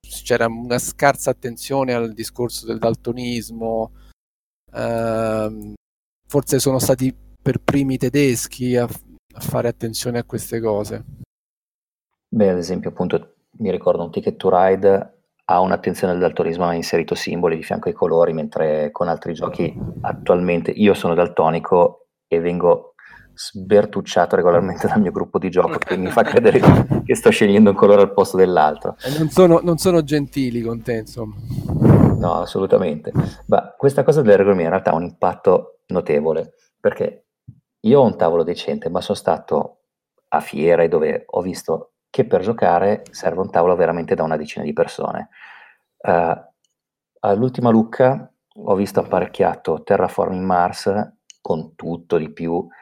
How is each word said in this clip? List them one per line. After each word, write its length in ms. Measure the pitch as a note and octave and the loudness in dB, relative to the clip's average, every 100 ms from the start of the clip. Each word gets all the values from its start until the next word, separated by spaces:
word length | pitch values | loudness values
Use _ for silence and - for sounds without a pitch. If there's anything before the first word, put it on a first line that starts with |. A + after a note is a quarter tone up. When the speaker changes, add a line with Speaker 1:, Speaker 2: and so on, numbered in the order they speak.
Speaker 1:
c'era 460 | - - - A#2+ A#2 | -18 -16 -2 0 0
una 320 | A2+ A#2+ A#2+ | -2 -4 -4
scarsa 500 | - - C#3+ C3+ - | -4 0 0 2 -4
attenzione 640 | B2+ B2 A#2 - C#3 C3 | -6 -8 -12 -6 -4 -2
al 200 | A#2+ A2+ | -2 -4
discorso 520 | G#2+ A2 - A#2+ - A2 | -8 -12 -6 -6 -6 -8
del 140 | A2+ | -4
daltonismo, 1120 | A2+ A2+ - B2 A#2+ A#2+ A2 A2+ A2+ A2+ A2 - - _ _ _ _ _ _ | -2 -2 -6 -8 -6 -6 -8 -10 -6 -4 -6 -10 -20 _ _ _ _ _ _
ehm, 1000 | A#2 A#2 A#2 A2+ A2+ A2+ A2 G#2+ A2 G#2 G#2 _ _ _ _ _ | -10 -6 -4 -4 -2 -2 -4 -4 -8 -16 -18 _ _ _ _ _
forse 320 | C#3+ - C3+ | -4 0 0
sono 200 | C3+ C3 | 0 0
stati 340 | A#2+ C3 C3 - - _ | 0 0 0 -4 -16 _
per 180 | - B2 | -4 -2
primi 360 | - C#3+ C3+ B2+ | 0 0 0 -2
i 20 | |
tedeschi 760 | B2+ C3+ C#3 A#2 - - B2 B2 | -2 2 2 0 -6 -8 -2 0
a 100 | A#2+ | -2
f-, 140 | - - - _ | -6 -18 -20 _
a 60 | - | -14
fare 280 | - A#2+ A#2 | -6 -2 -2
attenzione 520 | - A#2 A2 B2+ A#2+ | -4 -8 -6 -6 -6
a 40 | |
queste 360 | - A2+ - A#2 | -6 -10 -8 -6
cose. 440 | A2+ G2+ G#2+ A2 - - - _ _ _ _ _ _ _ _ _ _ | -2 -2 -4 -10 -14 -18 -20 _ _ _ _ _ _ _ _ _ _
Speaker 2:
Beh, 220 | A#2 G2+ | 0 2
ad 80 | F2+ | 0
esempio, 320 | E2+ F#2 F2+ | -4 -6 -8
appunto, 440 | - G2 E2+ - _ _ - | -6 -2 -2 -4 _ _ -8
mi 140 | G#2 | -6
ricordo 320 | F2+ - E2+ | -2 -2 -2
un 80 | E2+ | -2
Ticket 260 | - - - | -4 -6 -2
to 120 | F#2+ | 0
Ride 680 | F#2 F#2+ F#2+ G2 G2 - _ _ _ - | 2 4 4 4 2 -2 _ _ _ -2
ha 140 | F2 | 0
un'attenzione 540 | F#2 F2+ - F2 F#2+ | 2 0 -4 -4 -2
al 60 | F2+ | 0
daltonismo, 460 | F2 D#2 E2 E2+ F2 | -2 0 -4 -2 -2
ha 80 | |
inserito 420 | E2+ E2 F2 D#2+ - | -2 -2 -2 -2 -6
simboli 420 | - E2+ F2+ D#2+ | -6 -2 -2 -2
di 60 | |
fianco 260 | - - - | -6 -6 -6
ai 40 | |
colori, 380 | - F2+ E2 E2+ | -4 0 2 2
mentre 600 | D#2+ D2+ D#2+ D#2+ D2+ D2+ | 0 -6 -4 -2 -2 -4
con 160 | - F2 | -4 -4
altri 240 | D#2 - | -4 -6
giochi 420 | D#2+ D#2 - E2 - - - | -8 -8 -6 -6 -6 -12 -10
attualmente 680 | - - - F2+ F2+ E2+ E2 | -8 -8 0 0 2 -2 -2
io 220 | - G#2 | 2 4
sono 200 | F#2 F2 | 4 2
daltonico 920 | E2+ F2 - E2 E2 - F#2 E2+ - _ _ _ | 0 0 2 2 0 0 4 2 0 _ _ _
e 120 | E2+ | -2
vengo 540 | E2+ F2 F2 E2 - _ - - - | -2 0 2 2 -2 _ -20 -20 -20
sbertucciato 1000 | - - G2+ F#2 G#2 G#2 G2 - - E2+ F#2 | -18 -16 -14 2 2 4 -4 -4 -2 2 2
regolarmente 500 | F2 E2+ F#2 F2+ G2+ | 4 2 0 -4 -2
dal 140 | G#2+ | 0
mio 100 | F#2 | 0
gruppo 280 | F#2 F2+ F#2 | -2 -4 -4
di 100 | F#2 | -2
gioco, 280 | F2 E2+ D#2+ | 0 0 -2
che 200 | - F#2 | -4 -4
mi 120 | F#2 | -2
fa 100 | - | 0
credere 380 | G#2+ A#2 A#2 F#2 | 2 4 4 6
Speaker 1:
<laughs> 440 | - - - - | 6 6 4 -2
Speaker 2:
che 120 | - B1 | -2 2
sto 160 | A#2 | 4
scegliendo 400 | A2 G#2 G2+ G#2+ | 4 4 6 6
un 40 | F#2+ | 6
colore 260 | G#2 G2+ | 6 8
al 120 | G2 | 6
posto 240 | G2+ F#2+ F#2 | 4 0 4
dell'altro. 580 | F#2 E3+ D2+ D2 F#2 - | 4 4 2 0 -8 -8
Speaker 1:
E 160 | - D3 | -6 -2
non 120 | D#3 | 0
sono, 300 | - F3+ E3 | 4 6 6
non 160 | E3+ E3+ | 2 0
sono 260 | F#3+ F3 | 2 2
gentili 580 | C#3+ D3+ C#3+ D3 B2+ A#2+ | 0 -2 -4 -4 -4 -4
con 200 | A2+ A#2 | -6 -8
te, 120 | A2+ | -6
insomma. 420 | A2+ A2 - A2 G#2 - - - - - - - - | -6 -8 -12 -12 -12 -10 -8 -4 2 6 8 6 4
Speaker 2:
No, 180 | F2+ F2 | 0 -2
assolutamente. 760 | F2+ - F#2+ G#2+ F#2 D2+ - - - - - | -4 -4 2 2 2 -4 -6 -4 -4 -6 0
Ma 260 | - - - | 0 0 0
questa 280 | C#3 C3+ | 0 2
cosa 180 | C#3 D3+ | 2 4
dell'ergonomia 440 | A#2+ G2 G2 F#2+ E2 | 6 6 6 2 2
in 40 | |
realtà 220 | F#2 F#2 | 0 0
ha 40 | D#2+ | 0
un 80 | |
impatto 760 | E2+ - F#2 F2 - F2+ - - _ | -2 -2 -2 0 2 2 0 -16 _
notevole, 640 | F2+ E2 D2 D#2 D#2 D#2+ _ _ _ | -4 0 0 0 -2 -6 _ _ _
perché 460 | G#2+ - G2 - _ _ - - _ _ | -2 -2 -6 -6 _ _ -20 -20 _ _
io 180 | G#2+ C#3 | 2 4
ho 60 | A#2+ | 4
un 100 | F#2 | 2
tavolo 280 | E2+ E2+ | 0 2
decente, 460 | D#2+ E2+ - D2 - | -2 -4 -6 -6 -4
ma 120 | F2 | -6
sono 160 | - G2+ | -4 -4
stato 600 | - E2 - D2+ - - _ _ _ _ _ | -2 -4 -2 -4 -4 -12 _ _ _ _ _
a 100 | - | -4
fiere 480 | - C#2 D#2+ E2+ E2 | -4 -2 2 2 2
dove 360 | E2 D2+ - - | 2 0 -4 -6
ho 160 | F#2+ | -6
visto 460 | F2+ E2 - D#2+ - _ _ | -6 -8 -6 -8 -8 _ _
che 140 | - A#2 | -4 0
per 160 | F#2 | 0
giocare 600 | F#2 A2+ F#2 F2 F#2+ G#2+ - | -2 0 2 2 2 -2 -6
serve 280 | - F#2 E2 | -8 -6 -4
un 100 | F#2 | -2
tavolo 260 | - F2 F2 | 2 2 2
veramente 380 | E2 E2+ E2 E2 | 0 0 -4 -2
da 80 | |
una 120 | D#2+ D#2 | -2 -4
decina 260 | D2+ - D#2 | -6 -10 -8
di 80 | |
persone. 560 | D2 - - - - - _ - - - _ _ _ | -4 -4 -4 -8 -8 -12 _ -20 -20 -20 _ _ _
Eh, 460 | - F2 E2+ - - _ _ _ _ _ _ _ | -2 0 0 -2 -8 _ _ _ _ _ _ _
all'ultima 480 | G#2 G2+ B2+ B2+ B2 | -2 0 0 0 2
Lucca 600 | A2+ A2 - B2+ C3+ - _ _ - | 4 2 2 2 2 -8 _ _ -16
ho 200 | - G2 | -2 -2
visto 240 | G2+ - | 0 -2
apparecchiato 840 | F2 F#2 F2+ - F2+ F2 - D#2+ | 0 -2 -2 0 0 0 -4 -6
Terraforming 600 | - G2 F#2 - F2+ F#2 | 0 0 0 -2 -4 -2
Mars 720 | F#2 F2+ F2 F#2 - G2+ A#2 _ _ _ | -2 0 0 -2 -4 -4 -4 _ _ _
con 320 | - D#2+ - _ | -6 -6 -6 _
tutto 420 | E2 E2+ - F2 | -10 -10 -2 -2
di 120 | D#2 | -2
più, 360 | - E2+ E2+ - - | -8 -4 -4 -6 -14